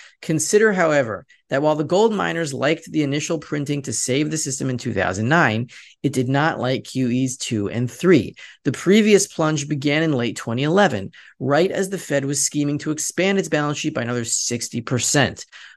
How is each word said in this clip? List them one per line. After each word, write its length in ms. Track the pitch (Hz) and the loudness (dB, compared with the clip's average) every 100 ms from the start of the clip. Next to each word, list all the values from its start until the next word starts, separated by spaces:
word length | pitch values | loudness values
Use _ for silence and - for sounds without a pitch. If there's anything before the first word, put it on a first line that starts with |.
| - _ | -20 _
"Consider, 520 | - 160 - 208 220 | -4 -2 2 4 4
however, 520 | 185 165 147 113 95 - _ _ | 4 2 2 0 -4 -12 _ _
that 120 | 135 | 0
while 140 | 151 151 | 2 0
the 80 | |
gold 280 | 151 180 226 | 2 2 2
miners 400 | 202 170 165 156 | 2 -2 -2 -4
liked 380 | 127 135 156 - | -2 -2 -2 -2
the 140 | 151 | -2
initial 340 | 143 147 147 160 | -2 -2 -4 -6
printing 420 | - 147 143 143 | -4 -6 -4 -4
to 100 | 135 | -4
save 400 | 110 - 135 151 | -6 -2 0 0
the 40 | 156 | -4
system 320 | 143 131 135 | -6 -4 -4
in 80 | 123 | -4
two 160 | 123 | -4
thousand 360 | 98 92 92 113 | -2 -2 0 2
nine, 400 | 165 135 110 127 - - _ | 4 4 2 -4 -10 -20 _
it 100 | 143 | -2
did 160 | 131 131 | -2 0
not 300 | 139 156 - | 2 0 0
like 240 | 123 131 | -2 -2
Q 300 | - 131 123 | -4 -2 0
Es 240 | 127 131 - | 0 -2 -4
two 340 | - 110 101 | -4 -4 -2
and 180 | 113 123 | -4 -6
three. 460 | - 175 156 - - - - | 0 4 4 4 -8 -20 -6
The 80 | - | -6
previous 560 | - 180 214 214 196 - | -2 4 4 6 4 4
plunge 400 | - 156 156 143 | 0 0 0 -2
began 340 | 147 143 147 | -2 0 2
in 120 | 165 | 2
late 200 | 131 117 | 2 0
twenty 300 | - - 120 | -4 -4 -2
eleven, 480 | 147 190 190 104 95 - - _ | 0 2 2 0 -6 -14 -20 _
right 320 | 131 147 185 | 0 2 2
as 200 | - 190 | 0 -4
the 80 | 190 | -6
Fed 260 | - 143 | -2 -2
was 180 | 139 143 | -2 -2
scheming 360 | - 147 143 143 | -2 -2 -2 -2
to 120 | 156 | -4
expand 480 | 151 - - 190 196 | -6 -4 -2 0 0
its 100 | 160 | 0
balance 300 | 156 147 147 | -2 -2 -2
sheet 160 | 151 | -4
by 80 | - | -2
another 220 | 117 120 | -2 -4
sixty 560 | 113 - - 120 - 120 | -2 -4 -4 -4 -6 -8
percent. 640 | 117 123 - 147 107 104 - - - | -2 -2 2 4 2 0 -14 -20 -20